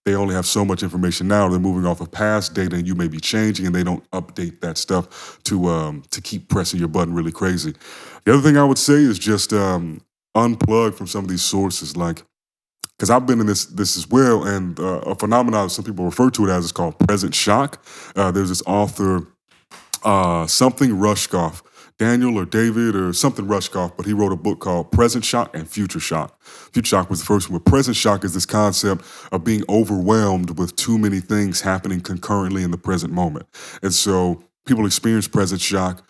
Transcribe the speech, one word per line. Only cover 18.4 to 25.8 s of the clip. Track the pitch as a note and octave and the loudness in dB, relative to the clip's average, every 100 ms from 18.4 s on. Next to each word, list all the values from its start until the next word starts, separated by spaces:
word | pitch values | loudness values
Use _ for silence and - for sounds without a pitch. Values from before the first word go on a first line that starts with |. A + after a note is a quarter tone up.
| F#2 | 0
this | F#2 | -2
author, | F2+ G2+ G#2 - G2 F#2 F2 _ _ _ _ - - - | 0 0 0 0 0 0 -4 _ _ _ _ -20 -12 -6
uh, | A2 G2 F2+ E2+ D#2+ | 0 2 2 0 0
something | - B2+ B2+ C3+ | 2 2 4 0
Rushkoff, | G2 G#2 - - F#2 E2 - - _ - - | 2 2 2 0 -2 -2 -4 -20 _ -16 -2
Daniel | A#2 B2 B2+ A2 | 0 2 2 0
or | F2 | -2
David | G#2+ A#2 A2 A#2 G2 | 0 2 2 0 0
or | F#2 | 0
something | F2 C#3 A#2 G2 | 0 0 0 -2
Rushkoff, | G2+ - F#2+ F2 | -2 -2 -4 -4
but | - G2+ | -4 -4
he | |
wrote | G#2 G2+ | 0 0
a | F2+ | 0
book | G#2 E2+ | -2 -4
called | F#2+ F2 E2 | -2 -2 0
Present | - A#2 B2 | 4 4 2
Shock | - A#2+ - | -2 -2 -4
and | E2 D#2 | -6 -10
Future | - | -4